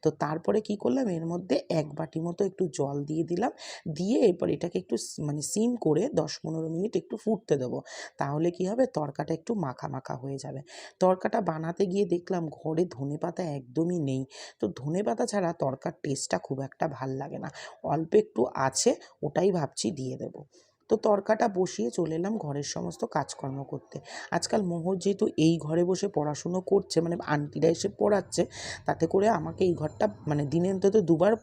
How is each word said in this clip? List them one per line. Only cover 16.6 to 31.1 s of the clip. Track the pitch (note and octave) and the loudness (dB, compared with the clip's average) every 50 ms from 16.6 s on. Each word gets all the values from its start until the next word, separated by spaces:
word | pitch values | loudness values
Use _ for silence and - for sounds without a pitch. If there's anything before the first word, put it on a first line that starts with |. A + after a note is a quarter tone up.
একটা | C3+ C3+ - _ - D#3+ | -4 -8 -4 _ -2 -2
ভাল | C#3 - C3 C3+ | -2 -4 -6 -4
লাগে | C3+ C3+ C#3+ D3 - - | -4 -6 -6 -8 -8 -8
না। | - - - - - - - - - | -10 -10 -10 -12 -16 -16 -18 -8 -2
অল্প | D#3 D3+ D#3 E3 D#3+ - | 0 0 0 0 4 4
একটু | - - - _ - - - - | 4 4 4 _ 0 0 0 0
আছে, | - C3+ C3+ - - - A#3+ D4 - - - - _ | 0 0 0 0 2 2 2 2 2 -4 -20 -14 _
ওটাই | - D3+ - E3 F3 G3 | -6 -2 0 2 2 4
ভাবছি | F#3+ F3 D3 C3+ - - - G#3 | 4 2 0 -2 -4 -4 -4 -4
দিয়ে | F#3+ C#3 C3 C3 B2+ C3 | -2 -2 -6 -6 -6 -6
দেবো। | - - - - - _ _ - _ _ _ _ _ _ | -8 -10 -10 -14 -18 _ _ -20 _ _ _ _ _ _
তো | A3 | 0
তড়কাটা | G#3+ - A3+ G#3 G3+ G3 - A3 A3 A#3 A#3+ | 2 4 4 2 2 4 2 2 2 2 0
বসিয়ে | G3 F3+ F#3 E3+ - - G#3+ A#3+ | 2 2 0 0 0 -2 -4 -2
চলে | - - F3 D#3 D#3+ | 0 0 -2 0 0
এলাম | D#3+ F3 G3 A3 A3 | -2 -2 -2 -2 -4
ঘরের | - D3 C#3 C#3+ D3 | -4 -4 -4 -4 -6
সমস্ত | - - - F3+ F3 E3 - - | -6 -6 -6 -6 -6 -4 -4 -6
কাজকর্ম | A#3 - D#3 C#3 - - - - C#3 C3+ C#3 C#3 | -2 0 -2 -2 -2 -6 -8 -6 -6 -6 -6 -8
করতে। | - - C3 - _ - C#3 C#3 - - - - - | -8 -10 -10 -10 _ -14 -14 -12 -12 -14 -14 -10 -2
আজকাল | - E3+ - - - A3+ G3+ | -2 -2 -2 2 0 0 0
মোহর | F3 E3+ E3+ D#3+ F3+ F#3+ F#3 | 0 -4 -2 -2 -2 -2 0
যেহেতু | - G3 G3+ G3 G#3+ - - - | 0 0 0 2 0 0 2 6
এই | D#3 E3 E3+ E3 | 6 6 6 4
ঘরে | C#3+ D3 D#3+ E3+ F3 | 2 0 2 2 2
বসে | F3 F#3+ F3+ - G3+ | 2 2 0 0 -2
পড়াশুনো | - E3 D3 D3+ D3+ D3 - F3 F3 F#3 | 0 0 -2 -2 -2 -4 -4 -2 -2 -2
করছে, | F#3 - G3 G3 F#3+ - - E3 | 0 4 4 4 4 4 0 0
মানে | E3 E3+ E3+ F3 - | 2 2 -2 -4 -2
আন্টিরা | - D3+ D3 D3 C#3+ - D3+ C#3+ E3 | 0 0 0 0 -2 -2 2 4 4
এসে | E3+ - - G3+ | 4 4 0 -4
পড়াচ্ছে, | G#3 - G#3 G#3 G#3 G3 F#3+ - - - F3+ - - - - - - - - | 0 2 2 4 4 4 2 -2 0 0 0 0 0 -12 -12 -10 -12 -8 -2
তাতে | - D3+ - E3 D#3+ | -4 0 0 0 2
করে | - G3 G3 G#3+ | 4 4 4 4
আমাকে | A3+ E3+ D3+ D#3+ E3 - G3+ | 4 2 0 -4 0 2 2
এই | F#3 E3+ | 2 2
ঘরটা | - D3+ D3+ - - - G#3+ G#3 - - D3+ | 2 -2 -6 0 2 0 0 0 -2 -2 0
মানে | D3+ D3 D3 | 0 0 0
দিনে | C#3+ C3+ E3+ F3 F#3 | 2 2 2 2 2
অন্তত | G3 F#3+ F#3+ G3 G3 A3 | 0 4 4 6 6 6
দুবার | F#3+ D#3 | 6 6